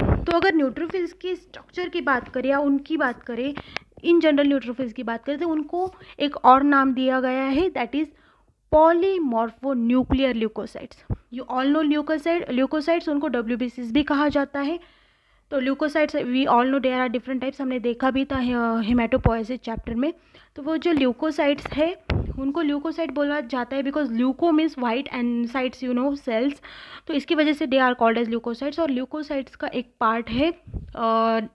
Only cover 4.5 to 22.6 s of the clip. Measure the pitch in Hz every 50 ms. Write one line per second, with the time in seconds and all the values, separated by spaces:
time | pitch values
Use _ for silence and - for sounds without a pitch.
4.5 | 277 269 226 233 240 - 262 240 214 - 254 220 233 226 226 269 294 277 339 339
5.5 | 320 311 294 302 - 349 370 370 - - - - - - 285 285 285 - - 240
6.5 | 254 269 277 285 285 277 269 269 254 262 262 262 262 262 254 254 254 262 269 269
7.5 | 269 277 359 381 285 254 240 226 - 285 311 302 - _ _ _ _ _ _ _
8.5 | _ _ _ - - 311 311 330 339 339 349 392 392 370 320 262 233 226 226 226
9.5 | 220 _ - 277 269 247 233 233 247 254 254 - - 262 269 262 240 233 220 214
10.5 | - - 196 - - - - - - - - - - - _ _ 240 247 247 -
11.5 | 247 254 262 277 294 311 320 294 294 302 294 294 311 302 302 339 339 349 - -
12.5 | 254 247 269 262 - 311 285 - 330 339 330 330 294 285 294 311 240 247 226 220
13.5 | 247 220 254 240 - - 247 226 226 294 294 294 302 277 302 294 285 294 277 277
14.5 | - 277 277 277 339 339 - - _ _ _ _ _ _ _ _ _ _ _ -
15.5 | 294 277 247 262 277 269 311 302 302 320 302 294 - 294 - 247 247 262 269 -
16.5 | - 240 247 262 269 277 226 254 254 254 254 254 226 247 - 254 269 254 247 269
17.5 | 269 - 277 254 254 254 208 240 233 240 262 262 233 269 269 277 277 262 247 247
18.5 | 247 240 233 233 226 226 220 202 247 247 233 233 254 262 - 240 226 226 226 202
19.5 | 254 233 - 240 226 220 - - 226 226 262 311 339 - _ _ - - - _
20.5 | - - 277 294 320 311 - 349 339 285 269 254 233 - 311 311 285 339 311 285
21.5 | 294 285 - - - 269 311 330 381 392 - - - - - - - - 269 277
22.5 | 285 339